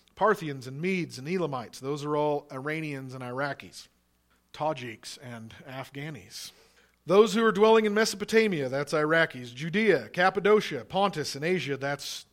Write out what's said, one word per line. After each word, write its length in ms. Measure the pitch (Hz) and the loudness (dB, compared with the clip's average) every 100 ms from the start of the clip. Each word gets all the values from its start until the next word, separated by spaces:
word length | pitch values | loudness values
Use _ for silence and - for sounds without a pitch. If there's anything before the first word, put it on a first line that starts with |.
| _ | _
Parthians 540 | - 202 208 156 139 123 | 0 2 2 -2 -10 -10
and 120 | 135 | -6
Medes 380 | 175 185 151 120 | -2 -2 -4 -8
and 100 | 135 | -4
Elamites, 520 | 185 160 135 107 - | -2 -2 -4 -8 -10
those 240 | 131 147 | -8 -6
are 120 | 147 151 | -2 0
all 300 | 151 147 - | 0 0 -4
Iranians 640 | 135 139 156 156 139 131 | -10 -6 -6 -6 -8 -10
and 100 | 131 | -12
Iraqis. 640 | 123 127 143 139 - - - _ _ _ _ _ _ | -10 -6 -6 -6 -14 -18 -20 _ _ _ _ _ _
Tajiks 680 | - 151 147 123 107 - - | -6 -4 -4 -8 -14 -16 -16
and 320 | 131 117 113 - 147 | -14 -14 -16 -18 -14
Afghanis. 840 | 131 127 139 147 139 95 - - - _ _ _ _ - | -12 -12 -12 -12 -12 -16 -18 -18 -20 _ _ _ _ 2
Those 280 | 190 226 | 6 6
who 100 | 196 | 6
are 80 | 226 | 2
dwelling 320 | 190 214 220 | 6 6 6
in 100 | 214 | 4
Mesopotamia, 760 | 208 214 202 202 220 220 170 131 | 2 0 -2 0 4 4 2 -2
that's 240 | 135 147 | -4 -2
Iraqis. 640 | 160 151 165 160 127 123 | 0 4 4 2 -2 -14
Judea, 540 | 120 165 180 220 156 110 | -10 -4 2 4 4 2
Cappadocia, 760 | - 185 190 190 214 - 143 | 2 2 4 4 4 2 -6
Pontus, 520 | 110 180 196 156 135 139 | -4 0 2 0 -6 -4
and 80 | |
Asia, 320 | 156 185 135 135 | -2 -2 -2 -4
that's 500 | 139 143 - - - | -4 -6 -8 -12 -14